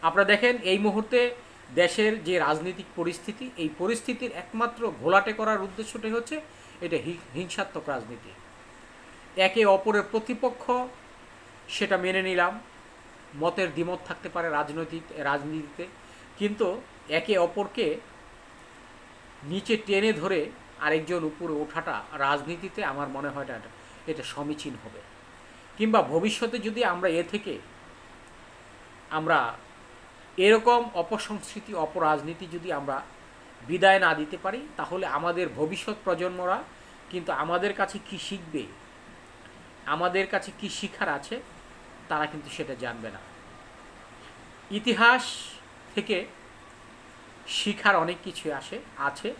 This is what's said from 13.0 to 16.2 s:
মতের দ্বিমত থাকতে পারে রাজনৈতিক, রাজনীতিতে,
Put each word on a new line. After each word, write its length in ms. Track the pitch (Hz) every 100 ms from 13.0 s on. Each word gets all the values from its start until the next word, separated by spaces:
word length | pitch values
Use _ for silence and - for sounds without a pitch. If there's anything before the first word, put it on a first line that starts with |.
| - - - 143
মতের 360 | 160 170 185
দ্বিমত 260 | 147 170 185
থাকতে 240 | - 170 180
পারে 220 | 170 165
রাজনৈতিক, 520 | 147 147 151 160 160 160 156
রাজনীতিতে, 680 | 139 143 143 156 147 - 180 - - -